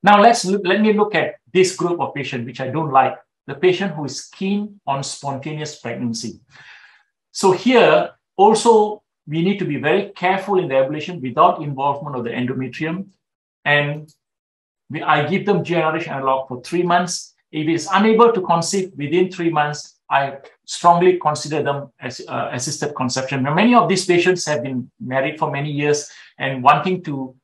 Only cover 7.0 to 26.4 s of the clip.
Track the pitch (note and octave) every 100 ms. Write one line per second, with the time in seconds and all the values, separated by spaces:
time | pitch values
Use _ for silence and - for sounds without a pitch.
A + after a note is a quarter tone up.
7 | _ _ _ - G3 F#3 A#3+ B3+ E3 -
8 | - _ _ - G3 A3 A#3 A3 G#3+ G#3
9 | _ _ - D#3 F3 G3+ D#3+ C#3+ D3 F#3
10 | G3 - F3+ F#3+ G#3 F#3+ D#3 C3+ C3+ D3+
11 | D3 F3 B2+ A#2+ F3 D#3+ D3 C3 C#3+ C#3+
12 | D3 C3 A2+ B2+ B2 C3 C3 - D#3 F3
13 | G3 _ _ _ _ _ C#3+ D3 D3 D3+
14 | D3+ _ _ _ _ _ _ _ _ D3
15 | E3+ D3 C#3+ F#3 G#3 F#3 D3 E3+ D#3 E3
16 | D#3 C#3 C3+ C3+ - B2 - E3+ F3 F3
17 | F3 - - _ _ D#3 D#3 E3+ - F#3+
18 | A3 G#3+ A#3 G#3+ F3 E3+ E3+ G3 F#3 C3+
19 | D3 E3+ F#3 - E3+ D#3 D3 D3 - _
20 | _ C#3+ C#3 C#3 - _ - - F3 E3+
21 | F3+ F3+ D3+ D3+ D3 D3+ C#3 C#3+ - _
22 | C3 B2 - B2+ - B2 C3+ C#3+ D3 -
23 | B2+ C3+ C3 C3+ C3 D#3 A3+ A#3+ - F#3
24 | - F3 E3+ F#3 - D3 C3 B2+ B2 _
25 | B2+ C3+ C#3 D3+ D3 C#3 D3 C#3+ D3 D3
26 | - - - _